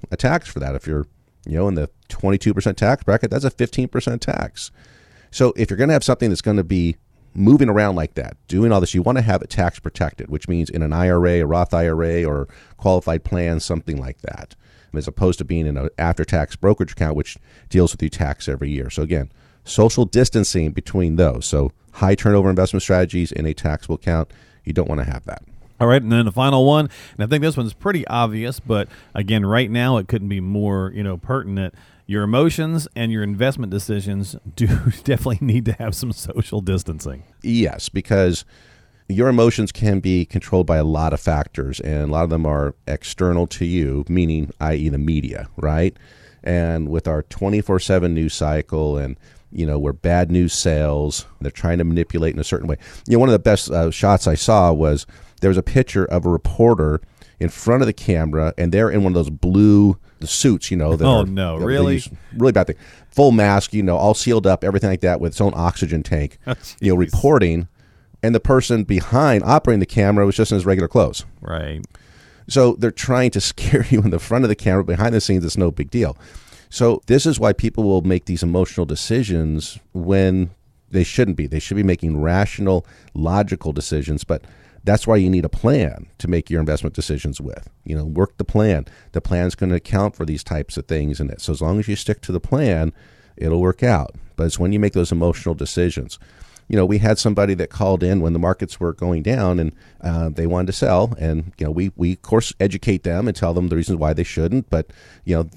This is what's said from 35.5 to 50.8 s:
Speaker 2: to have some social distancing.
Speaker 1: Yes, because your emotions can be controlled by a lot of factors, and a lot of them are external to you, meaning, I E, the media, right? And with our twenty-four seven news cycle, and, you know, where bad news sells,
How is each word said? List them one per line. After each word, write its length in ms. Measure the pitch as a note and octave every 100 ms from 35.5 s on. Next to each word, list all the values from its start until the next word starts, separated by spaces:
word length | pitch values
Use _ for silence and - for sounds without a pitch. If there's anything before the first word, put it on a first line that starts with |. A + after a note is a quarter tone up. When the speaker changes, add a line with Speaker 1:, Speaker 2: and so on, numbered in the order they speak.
| A2+ A2+
Speaker 2:
to 80 |
have 220 | G#2+ A2+ -
some 160 | B2+
social 500 | - - - - G#2+
distancing. 640 | F#2 F#2 - D#2 D2 C2+ - _
Speaker 1:
Yes, 460 | - A#2 F2+ - -
because 540 | G2 - G2 F#2 E2+ - _ _ _ _ _ -
your 220 | F#2+ B2+
emotions 420 | B2 A#2 A2 G#2
can 280 | - G#2+ G2
be 260 | F#2 F#2 E2+
controlled 420 | - - F#2 E2
by 100 | D#2+
a 60 |
lot 300 | D#2 D#2 D#2+
of 60 | C#2+
factors, 600 | - D#2 C#2+ - C2+ B1+
and 300 | - D2+ D2
a 20 |
lot 120 | D2+
of 60 | E2+
them 160 | D#2+ D#2
are 300 | D2 C#2+ - -
external 600 | D#2 - - F2+ F2 F2
to 180 | - E2+
you, 380 | F2+ D2 C#2 C#2+
meaning, 420 | F2 E2+ D#2+ D2 -
I 160 | D#2 D#2
E, 140 | D#2
the 80 | C#2+
media, 500 | D2+ D#2 C2+ - - -
right? 400 | D2+ D#2 F#2 - - - - _
And 460 | - F2 E2+ E2 D2+
with 180 | E2 E2
our 160 | D#2
twenty-four 560 | - - G2 G#2 G#2 F#2
seven 340 | - F#2+ F2
news 200 | D#2+ D#2+
cycle, 640 | - D2+ D2+ - D#2 D2+ C#2+
and, 200 | C2+ C2 _ - -
you 140 | - D#2+
know, 140 | D2
where 140 | C#2+
bad 360 | C#2 E2+ F2 F2
news 240 | F2+ F2
sells, 720 | - - D#2